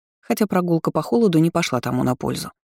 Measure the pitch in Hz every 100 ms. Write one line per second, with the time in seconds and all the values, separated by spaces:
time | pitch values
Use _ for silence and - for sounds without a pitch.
0 | _ _ - 233 208 185 180 165 170 165
1 | 151 240 220 160 165 170 175 123 127 127
2 | 131 127 139 127 - - _